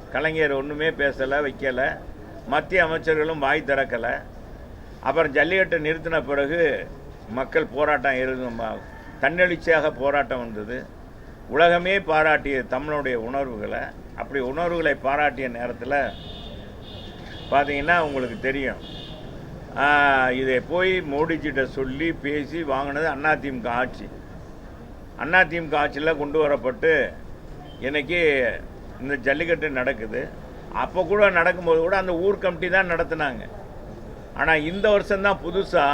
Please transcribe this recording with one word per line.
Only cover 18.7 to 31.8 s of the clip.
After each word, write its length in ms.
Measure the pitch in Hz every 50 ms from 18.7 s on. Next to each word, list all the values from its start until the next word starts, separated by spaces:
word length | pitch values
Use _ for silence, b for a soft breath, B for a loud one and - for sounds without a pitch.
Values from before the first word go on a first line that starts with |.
| 95 - - - - - - - - - - - - - - - - - - - -
ஆ, 540 | - 139 147 147 147 143 139 135 135 131 127
இதை 300 | 127 131 131 131 131 123
போய் 400 | - - 160 180 185 185 185 185
மோடிஜிட்ட 600 | 160 147 139 147 160 165 165 151 143 151 135 135 131
சொல்லி 480 | 127 - 131 131 131 131 139 160 165
பேசி 500 | 156 - - 143 147 151 139 120 151 170
வாங்கினது 460 | 160 143 135 135 143 143 139 147 160 160
அண்ணா 260 | 139 135 147 156 156
தி 180 | - 123 143
மு 80 | 131 123
க 100 | 110 123
ஆட்சி. 380 | 120 123 131 127 - - 104 - - - - - - - - - - - - - - - - - - - - - -
அண்ணா 260 | - 123 151 180 185
தி 180 | 185 151 165 170
மு 80 | 165 147
க 80 | 151 147
ஆட்சியில 380 | 147 143 123 143 151 160 160
கொண்டு 320 | 143 147 143 143 156 151 143
வரப்பட்டு 440 | 143 131 113 131 127 123 160 160 160 143 117 92 - - - - - - - - - - - - - -
இன்னைக்கு 400 | 113 135 147 151 135 139 175 175 170 151 143 135 123 110 92 80 - - - - - - - -
இந்த 160 | 123 139 143
ஜல்லிக்கட்டு 540 | 131 113 135 139 151 170 165 170 151 156 151
நடக்குது. 580 | 135 127 127 139 127 107 110 110 113 123 147 - - - - - - - - -
அப்போ 320 | - 110 127 - - 180 180
கூட 260 | 160 202 208 208 196
நடக்கும்போது 500 | 180 170 165 180 180 180 175 165 160 160